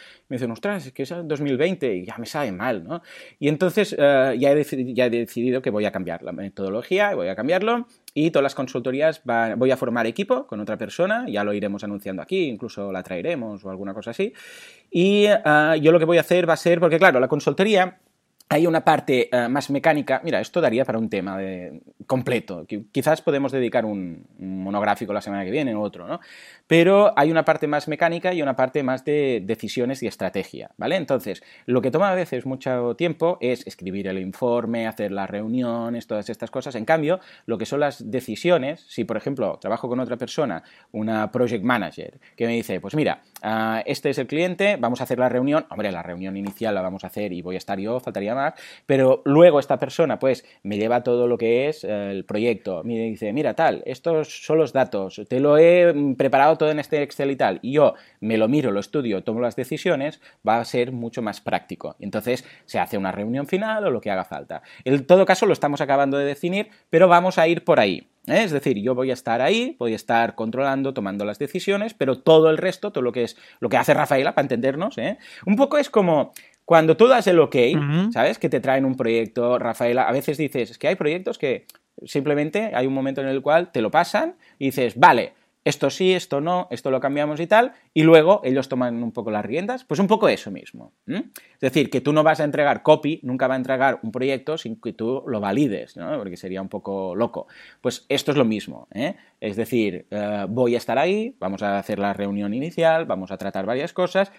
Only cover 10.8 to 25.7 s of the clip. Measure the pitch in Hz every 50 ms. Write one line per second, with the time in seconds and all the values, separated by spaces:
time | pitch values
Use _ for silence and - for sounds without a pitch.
10.8 | 113 101 - - 175 196 220 240 254 - 101 104 104 104 104 101 104 101 101 98
11.8 | 107 104 101 98 - 101 95 87 - - 185 196 170 135 113 95 120 107 - 104
12.8 | 101 98 95 92 - - 95 85 107 160 170 135 113 107 104 92 - 95 95 92
13.8 | 101 98 98 113 - 117 117 - 190 240 - - - - - - - - - _
14.8 | _ _ - 175 185 196 202 208 208 208 202 196 - 151 151 151 151 160 160 160
15.8 | 147 160 170 165 160 160 175 165 - - 175 180 170 151 127 - - 170 175 170
16.8 | 180 165 160 160 - 180 131 123 131 131 156 147 - 156 143 - 196 220 208 185
17.8 | 185 180 - _ _ _ _ _ _ _ _ _ _ - 147 151 170 170 160 160
18.8 | - 165 156 131 - - 131 123 117 - 127 123 120 120 131 139 - - 143 135
19.8 | - 165 151 147 127 - 135 - - 165 113 95 113 - - 175 156 127 110 123
20.8 | 131 - 110 113 113 107 107 98 90 98 95 95 95 95 92 90 90 76 76 82
21.8 | - - _ - - - 131 127 123 139 127 110 - - 92 85 87 - 110 101
22.8 | - - - 139 123 151 160 156 - 170 143 139 139 131 135 135 123 110 - 120
23.8 | 110 107 104 98 92 85 80 85 - _ _ - 92 95 95 95 92 98 101 101
24.8 | 107 104 104 - 113 98 101 101 - 104 101 98 95 92 120 156 143 127